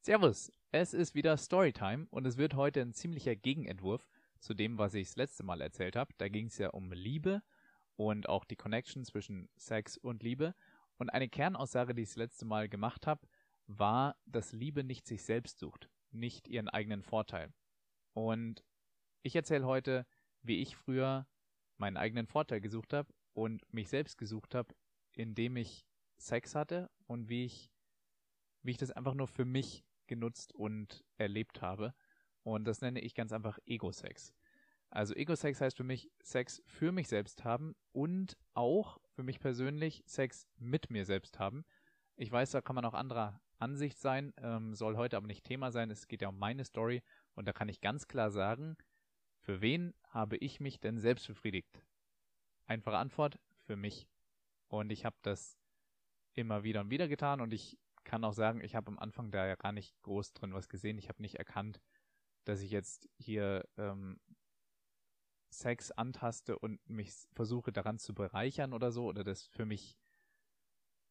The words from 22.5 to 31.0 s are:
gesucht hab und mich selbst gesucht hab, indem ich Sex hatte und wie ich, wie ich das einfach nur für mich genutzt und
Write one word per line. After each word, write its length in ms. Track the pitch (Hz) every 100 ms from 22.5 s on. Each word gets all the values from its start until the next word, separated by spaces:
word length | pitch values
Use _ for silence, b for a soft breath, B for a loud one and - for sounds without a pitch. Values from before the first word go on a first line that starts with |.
| 113
gesucht 320 | 101 110 -
hab 200 | 143 143 - _
und 280 | - 113 113 -
mich 160 | 113 98
selbst 280 | 135 151 -
gesucht 380 | 107 107 -
hab, 180 | 123 117 - _ _ _
indem 460 | - 113 107 117 123
ich 280 | 113 - _ _ _
Sex 400 | _ - 123 -
hatte 340 | 151 151 175 180 _ -
und 200 | 120 110
wie 160 | 120
ich, 300 | 123 - - _ _ _ _ _ _ _ _ _
wie 80 | 127
ich 60 | 123
das 140 | 131
einfach 220 | - 131
nur 140 | 135 135
für 160 | -
mich 400 | 127 131 - - _ _ -
genutzt 480 | 117 117 - -
und 500 | - 107 107 104 -